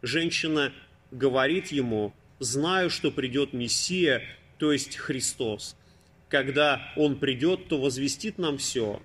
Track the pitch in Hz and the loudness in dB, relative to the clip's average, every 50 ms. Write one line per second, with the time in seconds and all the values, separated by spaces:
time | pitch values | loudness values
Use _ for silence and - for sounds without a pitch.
0 | - 120 120 165 165 170 170 - - 160 156 151 143 131 - - - _ - - | -4 -2 -2 0 0 0 -2 -2 -2 0 2 2 0 0 -2 -8 -20 _ -20 -20
1 | _ _ - 127 127 139 127 131 131 139 160 185 - - 151 143 127 120 113 107 | _ _ -6 0 0 2 4 4 4 4 2 0 -2 -2 -2 -2 0 0 0 0
2 | 104 101 - _ _ - - _ - 107 120 135 147 170 185 190 180 170 - - | 0 -2 -4 _ _ -20 -14 _ -6 -4 -2 0 0 2 2 2 2 0 -2 0
3 | - 151 - - 131 127 120 139 143 135 - 123 120 113 - - - - 180 185 | -2 -2 -2 0 -4 -2 0 0 0 0 -2 -4 -2 -2 -2 -2 -2 -2 0 2
4 | 175 156 131 117 - - - - _ _ - _ 156 151 147 135 - - - - | 4 4 4 2 0 -8 -16 -20 _ _ -8 _ 2 2 2 2 0 -4 -8 -10
5 | - - 151 131 - - - - 131 113 104 101 - - - _ _ _ - _ | -6 -4 -4 -2 -2 -4 -2 -2 -2 -2 -2 -4 -6 -12 -14 _ _ _ -20 _
6 | _ _ _ _ _ _ - 143 131 135 135 139 151 147 139 120 - - - - | _ _ _ _ _ _ 0 0 0 2 2 4 4 4 4 0 -2 -8 0 2
7 | 151 147 139 139 147 131 127 120 131 170 185 180 - - 165 143 131 143 127 127 | 2 2 2 2 0 -2 0 2 2 2 2 0 -2 -2 -2 0 2 0 0 0
8 | 139 139 135 - - 220 202 - 180 156 147 135 - - - 127 113 104 101 - | -2 -2 -2 -2 -6 -8 -4 -2 -2 -2 -2 -2 -4 -2 -2 0 0 0 -2 -6
9 | - | -10